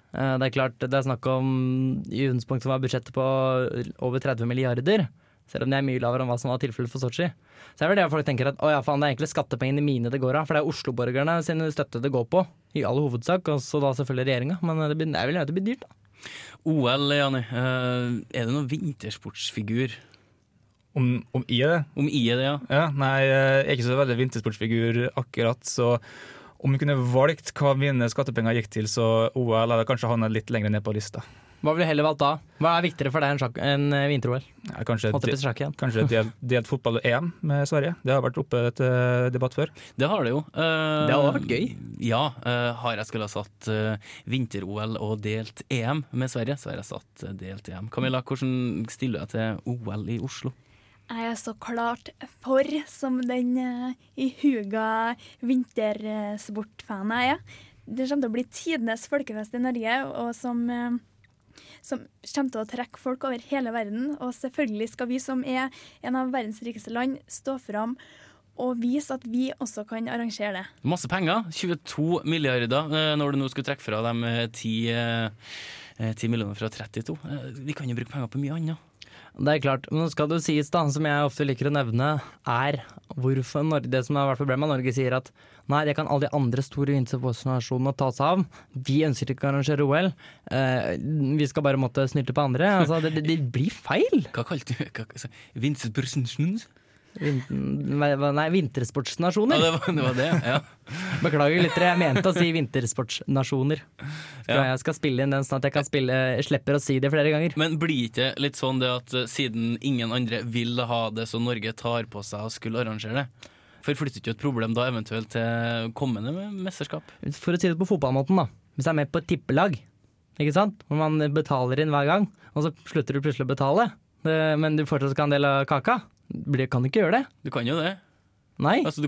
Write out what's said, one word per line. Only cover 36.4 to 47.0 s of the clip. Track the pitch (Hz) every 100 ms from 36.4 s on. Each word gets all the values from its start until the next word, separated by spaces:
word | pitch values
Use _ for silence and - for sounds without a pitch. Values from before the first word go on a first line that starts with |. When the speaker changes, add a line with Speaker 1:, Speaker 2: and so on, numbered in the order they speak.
| 123 123 113
Speaker 3:
fotball-E | 135 120 117 127
M | 120 170 -
med | 160 143 143
Sverige. | 151 151 170 131
Det |
har | 135
vært | 127 -
oppe | 143 123 120 -
til | 127 127 123 123 123
debatt | 123 127
før. | - 160 - - -
Speaker 2:
Det | 143
har | 208
det | 120
jo. | 135 156 -
Eh, | 160 160 156 151 151
Speaker 1:
Det | 135
hadde | 143 139
vært | -
gøy. | 120 233 - 58 -
Speaker 2:
ja, | 117 113 147 123 120
eh, | 120 120
har | 117 120 107
jeg | 110
skulle | 113 107
ha | 104
satt, | 101 - -
eh, | 107 107 104 - -
vinter-O | - 131 113 101 95 104
L | 110 110
og | 107 110
delt | 104 110 110 - -
E | 131
M | 113 151 135
med | 123 131
Sverige, | 123 117 143
så | -
har | -
jeg | 104
satt, | -